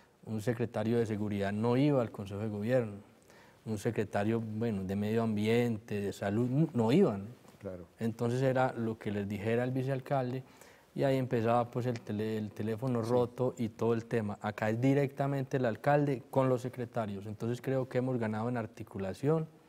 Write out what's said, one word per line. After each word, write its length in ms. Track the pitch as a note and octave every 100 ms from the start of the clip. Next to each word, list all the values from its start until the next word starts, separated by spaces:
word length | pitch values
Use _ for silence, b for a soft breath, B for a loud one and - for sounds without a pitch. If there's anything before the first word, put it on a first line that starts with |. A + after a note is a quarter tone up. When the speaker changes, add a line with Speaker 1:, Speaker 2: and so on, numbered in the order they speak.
| B _ -
Speaker 1:
un 160 | A2
secretario 560 | G#2 A#2+ A#2 G#2+ A2 A#2+
de 60 | A2
seguridad 460 | G#2 G#2 G2+ G2
no 260 | G#2 A#2 B2
iba 240 | D3 C#3
al 100 | A2
consejo 300 | - F#2+ G2
de 80 | A2
gobierno, 480 | G#2 G#2+ B2+ A2+ G2+ - - B B B B -
un 120 | G#2+
secretario, 640 | A#2+ A2 G#2 G#2 G#2 A2+
bueno, 420 | A2+ G#2+ A#2 G2+
de 120 | F#2 G2+
medio 280 | G#2 A2+
ambiente, 760 | A2+ G#2 G#2+ A#2 A#2+ A2 - G#2
de 100 | G2+
salud, 380 | - G2+ G#2 B2
n-, 200 | C3+ D#3
no 180 | B2 A2+
iban. 360 | F#3+ F3+ G2+ G2+ B2 - -
Speaker 2:
Claro. 280 | G2+ F#2 E2+ -
Speaker 1:
Entonces 420 | A2+ A2 A#2+ B2
era 320 | C3 C3 C3
lo 240 | - A2+ A2
que 140 | A2
les 160 | G2+ G2
dijera 360 | G#2 G#2+ A#2
el 80 | B2+
vicealcalde 720 | C3 C3 C3+ - C#3 B2 C3 C3 B B B B -
y 80 |
ahí 140 | C#3 C3+
empezaba, 540 | B2 A#2+ A2+ A#2+ A#2
pues, 140 | B2+ A#2+
el 140 | A#2
tele-, 360 | - G#2 A2 A2
el 140 | G#2+
teléfono 520 | - G#2+ A2 C3 A#2+
Speaker 2:
Sí. 60 | A2+
Speaker 1:
roto 460 | B2 A#2+ - B2+ -
y 120 | A2+
todo 240 | - A2+
el 120 | A2+ A2+
tema. 320 | A#2+ G#2 G#2
Acá 280 | G#2+ - A2
es 120 | A2
directamente 760 | C3+ C#3 C#3 - C#3 C#3 C3 C3+
el 80 | B2+
alcalde 580 | G#2+ - D3 C#3+ B2 -
con 200 | C3+ C3
los 120 | B2+
secretarios. 640 | B2 B2+ A#2 A#2+ G#2+ G2 G#2+
Entonces 360 | G#2+ A#2 A#2+
creo 260 | - C3 B2+
que 120 | B2+
hemos 180 | B2+ B2+
ganado 320 | A2+ A2 A#2
en 80 | B2
articulación, 880 | A2 - - G2 F#2+ F#2 C#3 D#3+ D#3+ -